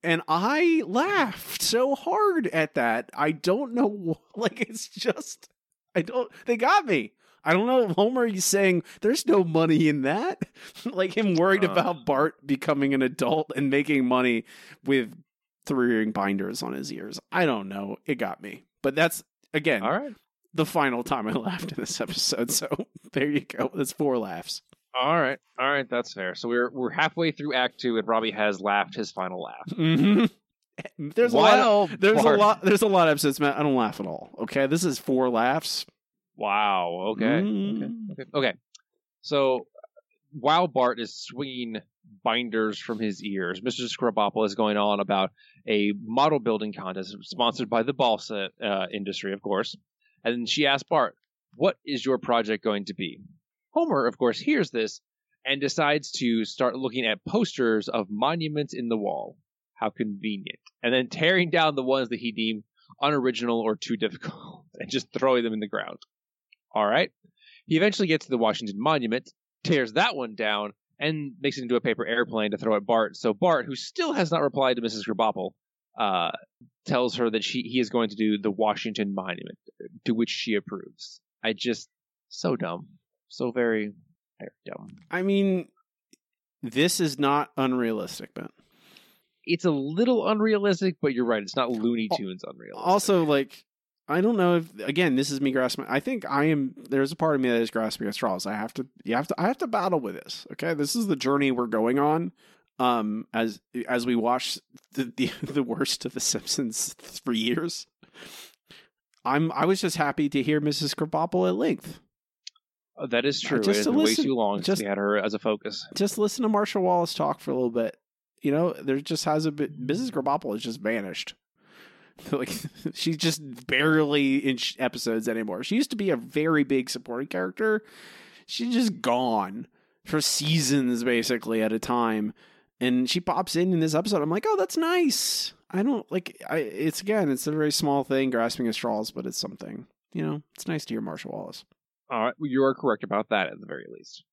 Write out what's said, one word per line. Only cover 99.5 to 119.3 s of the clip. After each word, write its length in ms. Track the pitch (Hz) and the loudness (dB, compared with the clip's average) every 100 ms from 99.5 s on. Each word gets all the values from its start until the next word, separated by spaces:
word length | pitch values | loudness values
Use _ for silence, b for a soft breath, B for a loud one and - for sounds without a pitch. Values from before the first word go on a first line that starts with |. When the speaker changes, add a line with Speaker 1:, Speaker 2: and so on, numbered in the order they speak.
| 269 | 0
Speaker 1:
to 100 | 294 | -2
battle 320 | 220 185 165 | -2 0 0
with 160 | 113 92 | -2 -10
this. 320 | - - - | -12 -16 -14
Okay. 200 | - 165 | -8 -4
This 220 | 156 143 233 | -2 -2 -2
is 120 | 208 | -2
the 100 | 170 | 0
journey 340 | 131 143 139 | 2 2 2
we're 160 | 123 120 | 2 0
going 320 | 110 113 135 | 2 2 2
on. 320 | 147 156 175 _ b b b - | 2 2 -2 _ b b b -2
Um, 480 | 123 120 107 107 - | 0 2 -2 -4 -4
as, 260 | 110 113 104 _ 123 117 | -2 -2 -4 _ -10 -2
as 180 | 123 120 | -2 2
we 100 | 117 | 0
watch 440 | 113 127 - - _ - _ | 2 0 -2 -8 _ -20 _
the, 180 | - 123 - | -6 -6 -2
the, 140 | - - | -4 -4
<laughs> 60 | |
the 200 | 151 143 | -4 -2
worst 420 | 123 - - - - | -2 -2 -2 -4 -6
of 80 | |
The 60 | 127 | -4
Simpsons 720 | - 104 - - 123 110 - - - - - | -2 -4 -4 -4 -2 -4 -8 -8 -18 -10 -4
for 80 | |
years, 520 | 113 113 123 165 - - _ B B B B B _ _ B B _ _ _ 123 | 0 0 0 -2 -8 -14 _ B B B B B _ _ B B _ _ _ -2
I'm, 260 | 143 160 | 0 0
I 120 | 135 156 | 2 2
was 160 | 190 | 2
just 160 | 180 165 | 0 0
happy 320 | 147 143 147 | -2 0 0
to 120 | 143 | 0
hear 160 | 131 151 | 2 2
Missus 340 | 151 139 147 | 0 -2 -4
Krabappel 540 | - 156 160 170 180 185 | -4 -2 -2 0 2 0
at 80 | 185 | 0
length. 440 | 294 - - - _ _ _ _ - _ _ _ _ - | -2 -2 -6 -18 _ _ _ _ -20 _ _ _ _ -12
Speaker 2:
Oh, 100 | 139 | -2
that 180 | 120 135 | 0 0
is 180 | 139 | -2
Speaker 1:
Uh, 60 | - | 0
Speaker 2:
true. 100 | 131 | 0
Speaker 1:
just 100 | 101 | 2
Speaker 2:
It 40 | |
Speaker 1:
to 40 | 101 | 2
Speaker 2:
has 80 | 104 | 2
been 80 | 254 | 4
way 80 | 311 | 4
Speaker 1:
listen, 180 | 113 285 | 2 2
Speaker 2:
too 100 | 247 | 2
long 220 | 104 135 | 2 0
since 80 | 175 | 0
Speaker 1:
just 140 | 190 | -2
Speaker 2:
we 60 | 101 | 0
had 100 | 98 | 0
her 200 | 101 104 | 2 2
as 160 | 98 | 0
a 60 | 104 | -2
focus. 460 | 110 107 107 98 - - | -2 -2 -4 -10 -12 -4
Speaker 1:
Just 220 | 196 - | -2 0
listen 260 | 208 - | -2 0
to 60 | 220 | 0
Marsha 320 | 208 208 202 | 2 0 0
Wallace 320 | 180 175 170 | 2 2 0
talk 260 | - 147 139 | -2 -2 -2
for 120 | - | -4
a 40 | 127 | -2
little 160 | 123 | 0
bit. 260 | 117 113 - _ _ _ _ | 0 -2 -6 _ _ _ _
You 100 | 143 | 0
know, 220 | 143 170 | 2 0
there 260 | - 139 135 | -2 -2 -2
just 240 | 151 160 | -2 -4
has 200 | - | 0